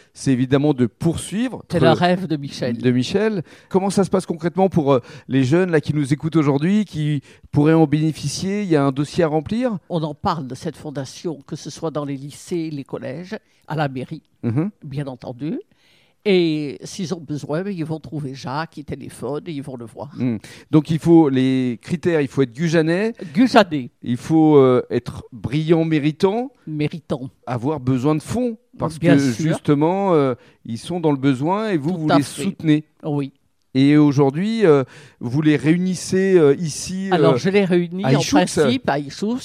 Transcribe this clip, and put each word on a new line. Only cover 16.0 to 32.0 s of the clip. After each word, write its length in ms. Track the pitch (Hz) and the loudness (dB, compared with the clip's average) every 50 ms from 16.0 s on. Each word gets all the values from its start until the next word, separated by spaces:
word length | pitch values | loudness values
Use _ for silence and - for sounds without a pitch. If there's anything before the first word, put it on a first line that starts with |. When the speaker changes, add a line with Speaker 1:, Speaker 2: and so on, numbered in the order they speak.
| _ _ _ _ - | _ _ _ _ -2
Speaker 2:
Et 520 | 208 190 180 170 165 156 151 151 139 107 - - | 2 2 2 2 2 0 -2 -4 -6 -10 -12 -14
s'ils 280 | 151 - - 190 135 185 | -14 -10 -8 -8 -6 -8
ont 80 | 170 | -8
besoin, 400 | 156 127 151 139 147 143 147 165 | -8 -8 -10 -8 -6 -6 -6 -6
ben, 100 | 190 208 202 | -4 -6 -6
ils 80 | 170 151 | -6 -6
vont 160 | 156 160 160 | -6 -8 -10
trouver 320 | - - - 147 147 131 135 | -10 -10 -10 -10 -10 -10 -10
Jacques, 460 | 131 - 127 131 151 160 - _ 156 | -12 -10 -8 -6 -6 -8 -8 _ -16
ils 60 | 143 | -14
téléphonent 560 | - 139 131 123 - - - - 117 143 147 - | -12 -12 -12 -12 -14 -14 -12 -10 -8 -8 -8 -8
et 40 | 180 160 | -10 -10
ils 100 | 139 131 | -10 -10
vont 140 | 143 131 | -12 -12
le 80 | 120 120 | -14 -14
voir. 260 | 110 - - - 143 - | -16 -14 -14 -16 -12 -8
Speaker 1:
Hmm. 220 | - 120 127 117 98 - - - - - - | -4 -4 -4 -4 -4 -8 -14 -20 -20 -4 2
Donc 180 | - 156 143 - | 2 2 4 2
il 100 | - 151 | 0 0
faut 300 | - 165 170 165 160 139 | 4 6 8 8 8 6
les 500 | 135 131 131 131 131 131 127 123 120 - - | 4 2 2 2 2 0 0 -2 -4 -6 -6
critères, 400 | - - 143 - 175 170 156 143 | -6 -6 -4 0 0 0 0 0
il 60 | 127 | 0
faut 120 | - 139 | 0 -2
être 140 | 139 123 113 | -2 -2 -2
gujanais. 580 | 127 175 165 156 170 156 160 170 185 214 226 233 - - 165 135 | -4 -2 0 2 2 2 2 0 0 -2 -4 -6 -8 -12 -4 2
Speaker 2:
Gujanais. 560 | 180 262 240 - 240 202 175 165 143 120 131 _ _ - | 2 4 6 6 4 4 4 0 -6 -6 -8 _ _ -6
Speaker 1:
Il 140 | - 123 | -4 -4
faut, 400 | 120 - - 160 160 156 156 151 | -4 -2 2 4 4 6 8 8
euh, 240 | 143 135 131 127 123 - - | 8 8 8 6 4 2 0
être 380 | - 123 - - - - - - - | -2 -4 -4 -6 -10 -14 -16 -16 -12
brillant, 520 | 110 92 110 123 156 156 156 170 160 165 | -10 -6 -4 -4 -2 0 2 2 2 2
méritant. 680 | 165 160 151 135 151 156 - - 190 202 233 247 285 - _ _ | 2 0 0 0 -2 -2 0 0 0 0 -2 -4 -8 -10 _ _
Speaker 2:
Méritant. 640 | 165 156 147 147 143 - 160 - - 165 123 131 - - _ _ | -10 -6 -4 -4 -4 -6 -8 -10 -8 -8 -8 -8 -10 -16 _ _
Speaker 1:
Avoir 320 | - 127 120 110 143 160 143 | -8 -6 -4 -4 -4 -6 -4
besoin 360 | 127 127 135 123 117 151 156 | -2 -2 -2 0 0 0 0
de 80 | 151 - | -2 -2
fonds, 340 | - - 226 254 240 226 - _ _ _ - | -4 -4 -4 -2 -4 -4 -8 _ _ _ -8
parce 200 | 143 156 160 151 | -6 -6 -6 -2
Speaker 2:
Bien 180 | 160 170 - | 2 4 4
Speaker 1:
que 160 | 143 139 131 113 | 4 4 2 0
Speaker 2:
sûr. 160 | - 160 156 185 | 0 -2 -2 -2
Speaker 1:
justement, 640 | - - - 147 143 151 165 185 196 202 196 170 | -2 0 0 0 2 2 0 0 0 0 2 2
euh, 200 | 151 139 131 120 - _ _ _ _ - | 2 2 0 -2 -6 _ _ _ _ -12
ils 140 | 113 113 113 | -10 -10 -10
sont 200 | - - 170 180 | -8 -8 -6 -2
dans 140 | 160 156 143 | -2 0 0
le 60 | 135 | 0
besoin 500 | 127 143 135 120 139 165 190 208 220 220 | 0 0 0 0 0 -2 -2 -2 -2 -2
et 80 | 202 | -2
vous, 140 | 175 131 160 | -2 -2 -4
Speaker 2:
Tout 80 | 185 | -4
Speaker 1:
vous 120 | 165 | -2